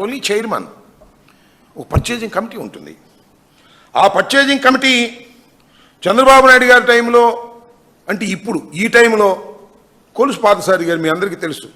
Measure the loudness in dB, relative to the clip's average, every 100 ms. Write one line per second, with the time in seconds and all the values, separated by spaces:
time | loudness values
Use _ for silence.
0 | -10 -10 -6 -6 -6 -8 -10 -20 _ _
1 | _ _ _ _ _ _ _ -20 -6 -6
2 | -4 -8 -8 -8 -10 -14 -16 -18 -20 -20
3 | _ _ _ _ _ _ _ _ _ 0
4 | 0 0 -2 0 0 0 2 2 0 0
5 | -2 -8 -20 _ _ _ _ _ _ _
6 | -2 2 6 6 6 6 6 4 4 0
7 | 2 2 2 0 -10 -20 -20 _ _ _
8 | -10 -8 -6 -8 -8 -10 -10 -6 0 2
9 | 4 4 0 0 -8 -20 -20 _ _ _
10 | _ -4 -4 0 0 0 0 -2 -2 -4
11 | -4 -4 -6 -8 -10 -12 -16